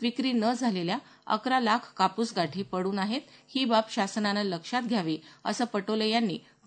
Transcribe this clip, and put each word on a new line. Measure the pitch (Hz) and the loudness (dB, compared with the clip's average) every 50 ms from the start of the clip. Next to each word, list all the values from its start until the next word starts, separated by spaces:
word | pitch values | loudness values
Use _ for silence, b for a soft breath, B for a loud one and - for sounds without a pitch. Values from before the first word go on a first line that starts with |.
विक्री | 233 240 233 - 247 262 | -2 -2 0 0 0 0
न | 247 226 208 233 254 | 2 2 2 2 0
झालेल्या | 240 262 233 190 180 170 175 208 285 B B B B B | 2 0 0 0 0 0 -2 -2 -4 B B B B B
अकरा | - 214 202 - 254 262 262 | -2 -2 0 2 0 2 2
लाख | 240 214 220 240 - - - | 4 4 2 2 0 -6 0
कापूस | - 190 - - 220 233 226 - | 2 2 2 2 0 -2 -2 0
गाठी | 190 170 151 - 190 196 | -2 -2 -2 -2 -6 -6
पडून | - 185 185 185 196 202 202 | -4 -2 -2 0 0 0 0
आहेत. | 190 208 233 294 - B B B B | -2 -2 -2 -4 -6 B B B B
ही | - - 262 269 | -8 -4 -2 2
बाब | 226 233 220 220 - | 4 4 4 2 2
शासनानं | - 226 196 196 - 220 208 202 202 208 202 | -2 -2 -2 -2 -2 -2 0 0 0 0 0
लक्षात | 196 175 165 - - 247 254 | -2 -2 -4 -4 -4 -4 -2
घ्यावी, | 240 196 240 208 165 160 156 156 B B B B - | -2 0 0 0 0 0 -2 -4 B B B B -4
असं | 202 208 - 240 | -4 -2 -2 -2
पटोले | 226 - 202 190 214 220 220 220 214 | -2 -2 -4 -2 0 0 0 2 2
यांनी | 226 233 233 185 - - b b b b _ | 2 2 2 0 -2 -4 b b b b _